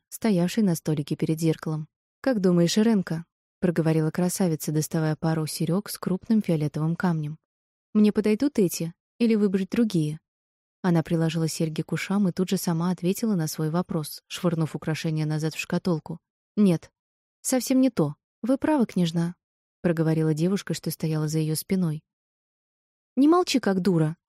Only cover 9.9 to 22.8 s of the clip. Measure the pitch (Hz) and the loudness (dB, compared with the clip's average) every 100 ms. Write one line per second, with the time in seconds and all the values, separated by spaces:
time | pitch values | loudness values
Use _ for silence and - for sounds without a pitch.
9.9 | 170 151 156 _ _ _ _ _ _ 185 | 0 -2 -4 _ _ _ _ _ _ 0
10.9 | 170 - 170 165 165 160 - 160 156 - | 2 2 0 0 0 -2 -2 -4 -4 -6
11.9 | - - 196 190 - 185 185 - 165 175 | -6 -2 0 0 0 -2 -2 0 0 -2
12.9 | 180 175 196 226 190 156 - 156 170 180 | -2 -2 -2 0 0 -2 -4 -2 -2 -2
13.9 | 165 147 - - - 180 160 156 151 - | -4 -6 -12 -14 -4 -2 0 -2 -4 -6
14.9 | 151 165 156 151 156 156 - - 175 190 | -4 -4 -2 -2 -2 -4 -6 -4 -4 -2
15.9 | 156 - 165 _ _ _ - 202 165 - | -2 -4 -14 _ _ _ 2 2 2 -4
16.9 | _ _ _ _ _ - 262 - 262 262 | _ _ _ _ _ -2 -2 2 2 2
17.9 | - 147 - _ _ 220 269 311 302 220 | 2 -2 -4 _ _ -2 0 2 2 2
18.9 | - 170 170 170 - _ _ _ _ 175 | 0 0 0 -4 -6 _ _ _ _ -2
19.9 | 160 160 160 156 151 175 196 - 160 165 | 0 2 2 2 2 0 -2 -4 -6 -6
20.9 | - 160 156 151 160 156 156 - 190 170 | -6 -4 -2 -2 -2 -2 -4 -2 -2 -2
21.9 | 151 - _ _ _ _ _ _ _ | -4 -10 _ _ _ _ _ _ _